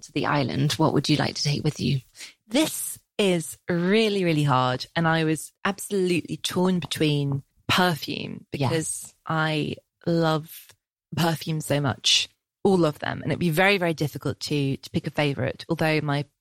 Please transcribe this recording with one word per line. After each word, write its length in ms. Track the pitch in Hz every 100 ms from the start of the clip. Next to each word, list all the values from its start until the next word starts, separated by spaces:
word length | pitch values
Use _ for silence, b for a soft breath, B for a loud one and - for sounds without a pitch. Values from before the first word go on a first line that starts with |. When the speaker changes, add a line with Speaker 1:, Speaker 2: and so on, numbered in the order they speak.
Speaker 1:
to 80 | -
the 160 | 151 110
island. 460 | 147 127 - 147
What 200 | - 156
would 160 | - -
you 80 | 139
like 160 | - -
to 80 |
take 200 | 147 147
with 160 | 151 -
you? 220 | 135 139 - B B B -
Speaker 2:
This 520 | 240 311 - - - _ -
is 400 | 202 175 - - -
really, 560 | 175 180 214 220 202
really 200 | 175 151
hard. 420 | 147 127 127 127 - 165
And 120 | 165
I 160 | 160
was 280 | 156 156 - _ 196
absolutely 720 | 196 - 202 180 175 - 156
torn 420 | - 180 185 180
between 600 | - - 156 147 139 139 - _ -
perfume 800 | - 180 156 - - - - -
because 200 | - 139
Speaker 1:
Yes. 420 | 165 156 - - - -
Speaker 2:
I 500 | 160 156 156 147 - _ _ -
love 640 | 170 165 156 160 - - _ _ _ - -
perfume 460 | 170 156 - 156
so 200 | - 143
much, 480 | 139 - - - - _ _ _
all 220 | 196 190 156
of 140 | 147
them. 220 | - -
And 80 | -
it'd 80 | 143
be 100 | 170
very, 300 | 156 190 202
very 160 | 175 156
difficult 440 | 147 135 143 -
to, 360 | - 147 135 135
to 120 | -
pick 160 | 165 160
a 40 |
favorite, 540 | 147 147 135 127 - -
although 320 | 165 156 156
my 240 | 147 143 143 _